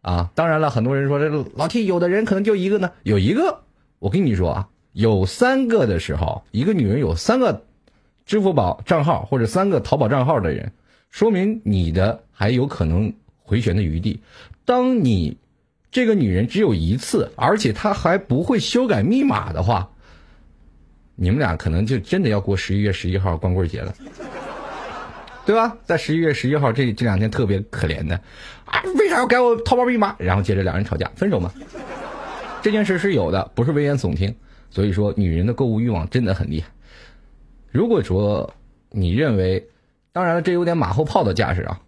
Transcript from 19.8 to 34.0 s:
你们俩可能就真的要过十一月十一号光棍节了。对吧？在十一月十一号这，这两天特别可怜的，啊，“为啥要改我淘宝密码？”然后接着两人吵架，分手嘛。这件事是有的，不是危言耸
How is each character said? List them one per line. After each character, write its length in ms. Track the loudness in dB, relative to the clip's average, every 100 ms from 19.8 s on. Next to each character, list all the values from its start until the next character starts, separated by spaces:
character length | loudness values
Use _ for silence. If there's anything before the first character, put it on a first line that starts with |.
| -2 -12 -20 -20 -20 -20 -20 _ -20 -20 -20 _ _ -4
你 120 | 0
们 120 | 2
俩 160 | 0 0
可 120 | 0
能 160 | 0
就 140 | 0 -2
真 240 | 0 0
的 80 | 2
要 100 | 0
过 160 | 0 -2
十 180 | 0 0
一 40 |
月 120 | 0
十 180 | -2 -2
一 80 | 0
号 180 | 0 0
光 160 | 0
棍 160 | 0 -2
节 120 | -4
了。 120 | -10 -12 -16 -16 -14 -12 -14 -14 -14 -12 -12 -14 -14 -18 -20 -6 0
对 80 | 2
吧？ 220 | 2 -4
在 140 | -2 -2
十 160 | 0
一 40 | 0
月 160 | 0
十 120 | 0 0
一 40 |
号 160 | 2 0
这， 220 | 2 0
这 140 | 0 0
两 120 | 2
天 120 | 0
特 160 | 0 0
别 120 | 0 -4
可 160 | -4 -4
怜 200 | -2 -4
的， 80 | -4 -6 -20 -20 -20 -6
啊 160 | -4 -2 0
，“为 80 | 2
啥 80 | 2
要 100 | 0
改 140 | 2
我 160 | 2 0
淘 120 | 0
宝 120 | 2 2
密 100 | 0
码？” 180 | -2 -2
然 160 | -2 0
后 60 |
接 120 | 0
着 80 | 0
两 140 | 0 -2
人 80 |
吵 100 | -2
架， 160 | -4 -6 -2
分 140 | 0
手 100 | 0
嘛。 100 | -2 -8 -18 -16 -14 -12 -12 -12 -14 -12 -14 -2
这 100 | 0
件 140 | 2
事 140 | 2 0
是 160 | 2
有 160 | 0 0
的， 200 | -2 -2
不 100 | -2
是 80 | 0
危 100 | 2
言 140 | 0
耸 180 | 0